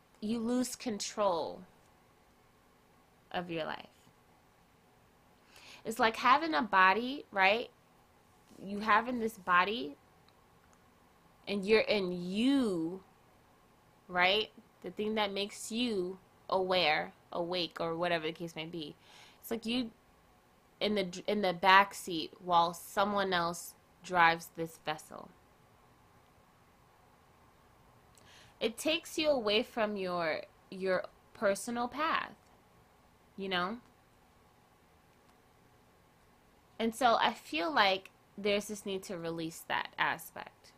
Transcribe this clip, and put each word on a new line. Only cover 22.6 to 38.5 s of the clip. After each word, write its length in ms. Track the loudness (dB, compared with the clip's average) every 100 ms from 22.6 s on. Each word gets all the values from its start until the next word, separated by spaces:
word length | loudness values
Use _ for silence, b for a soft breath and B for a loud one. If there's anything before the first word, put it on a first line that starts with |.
| 4
someone 600 | 0 -6 -2 0 0 0
else 400 | 0 -2 -4 -10 -18 _ _
drives 460 | -4 4 4 4 -4 -10
this 240 | -10 -8 -8
vessel. 440 | -8 -10 -18 -18 -20 _ _ _ _ _ _ _ _ _ _ _ _ _ _ _ _ _ _ _ _ -20 _ _ _ -20 -20 -20 -20 B B B -6
It 180 | -6 -2
takes 400 | -2 -2 -4 -2
you 120 | 0
away 340 | 0 2 0
from 340 | 0 -2 -2 -2
your, 440 | -4 -2 -2 -4 -8 -20 _
your 360 | -6 -2 -2 -2 -12 _
personal 540 | -2 0 0 -4 -4 -4
path, 460 | -2 0 0 -2 -10 _ -20 _ _ _ _ _ _ _ -12
you 140 | -4
know? 280 | -2 -2 -6 -14 _ _ _ _ _ _ _ _ _ _ _ _ _ _ _ _ _ _ _ _ _ _ _ _ _ _ _ _ -4
And 180 | -4 2
so 220 | 4 4
I 140 | 2
feel 400 | 0 -6 -6 0
like 380 | 4 4 2 -4 _ _ -6
there's 280 | 0